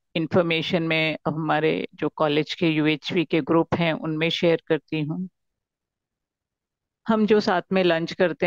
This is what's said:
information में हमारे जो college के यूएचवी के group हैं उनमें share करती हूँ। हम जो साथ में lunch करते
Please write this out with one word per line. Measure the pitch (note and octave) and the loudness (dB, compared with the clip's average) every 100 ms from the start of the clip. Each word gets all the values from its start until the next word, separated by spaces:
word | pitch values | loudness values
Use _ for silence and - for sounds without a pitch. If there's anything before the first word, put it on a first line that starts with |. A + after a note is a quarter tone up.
| _ | _
information | E3+ D#3+ G3 E3+ E3 D#3 F3 | -6 0 0 2 0 -2 -2
में | E3 D#3+ D#3 D3+ - | 0 0 0 -2 -6
हमारे | D3+ D#3 D3+ D#3 E3+ - | -4 -2 0 0 -2 -6
जो | - D3+ - | -6 -6 -2
college | D#3 D3 D3+ | 0 0 -2
के | - E3+ | -2 0
यूएचवी | D#3 D3+ D3+ - F3+ | 2 0 -2 -2 -4
के | D#3 E3 | 0 0
group | C#3 E3 D#3+ | 2 0 2
हैं | - E3+ | 0 0
उनमें | D#3 D#3+ D#3 E3 | -2 -4 -2 -2
share | D#3+ F3 D#3+ - | 0 2 2 0
करती | D#3 - D#3 | -4 -2 -4
हूँ। | D3 F#3 F#3 _ _ _ _ _ _ _ _ _ _ _ _ _ _ _ _ _ - | -4 -6 -8 _ _ _ _ _ _ _ _ _ _ _ _ _ _ _ _ _ -2
हम | A3 G#3+ | 2 4
जो | G#3+ | 4
साथ | G#3+ F3+ - | 2 0 0
में | F#3+ | 2
lunch | F3+ E3 E3+ | 2 2 -2
करते | - F3+ D#3 | 0 -2 0